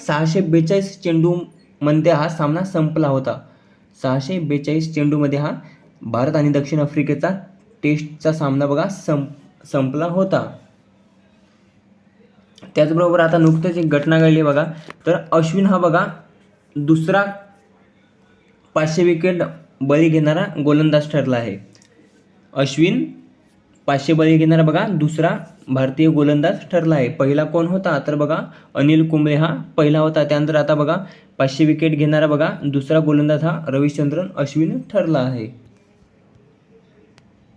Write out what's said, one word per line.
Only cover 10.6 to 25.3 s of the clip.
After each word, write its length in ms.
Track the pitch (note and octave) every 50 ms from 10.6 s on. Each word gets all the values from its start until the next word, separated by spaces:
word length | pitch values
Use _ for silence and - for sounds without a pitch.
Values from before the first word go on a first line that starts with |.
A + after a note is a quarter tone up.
| - _ _ _ _ _ _ _ _ _ _ _ _ _ _ _ _ _ _ _ _ _ _ _ _ _ _ _ _ _ _ _ _ _ _ _ _ _ _ _ - - -
त्याचबरोबर 440 | D3 D3+ D3+ D#3+ D#3+ F3 F3 E3+ F3
आता 180 | E3 D#3+ E3 E3+
नुकतंच 400 | D#3+ D#3+ D#3+ D#3+ E3 F#3 E3 F3
एक 120 | E3 D#3
घटना 300 | D3 C#3+ C#3+ D#3 D#3+ D#3+
घडली 220 | D#3+ D#3+ D#3 D#3
बघा, 240 | D#3 D3 C#3 C#3+ D#3+ D#3+ - - - - - - _ D#3
तर 100 | F3 F3 - -
अश्विन 340 | - E3 D#3+ E3 F3 G3 G3
हा 120 | G3 F#3+ F3+
बघा 280 | F3 E3+ D#3+ F3 G3+ G3+ - - - _ _ _ _ _ _ _ _ _ _
दुसरा 500 | D3 C#3+ D3+ D#3+ D#3+ D#3+ E3+ F#3+ G3 G3+ G3 - - - - - _ _ _ _ _ _ _ _ _ _ _ _ _ _ _ _ _ _ _ _ _ _ _ -
पाचशे 300 | D#3+ D#3 D#3 D#3+ F#3 F3
विकेट 380 | F3 E3+ D#3+ E3+ F#3 F3+ E3+ - - - - - _ _ _
बळी 280 | C3+ C#3 C#3+ D3+ E3 E3
घेणारा 360 | D#3 D#3+ D#3 D3+ D#3 E3+ G3+ G3 D#3 D#3 C#3+
गोलंदाज 480 | D3 D3 D3+ D#3 D#3 D3+ D3+ D3 -
ठरला 260 | - D3 B2+ B2+ B2 A#2
आहे. 200 | A#2 G#2+ G2 G2 - - - - _ _ _ _ _ _ _ _ _ _ _ _ _ _ -
अश्विन 580 | C#3 C#3 C3 - D3+ D#3+ F#3 A3 C4 - - - - - - _ _ _ _ _ _ _ _ _ _ _ -
पाचशे 260 | C#3 C3+ C#3 - E3
बळी 240 | D#3 D#3+ D#3+ D#3+ D#3+
घेणारा 260 | D#3+ D#3+ D#3+ D#3+ E3
बघा 240 | D#3 D#3 F3 G#3+ A3+
दुसरा 500 | F#3+ D#3 D3+ D#3 - - D#3 E3+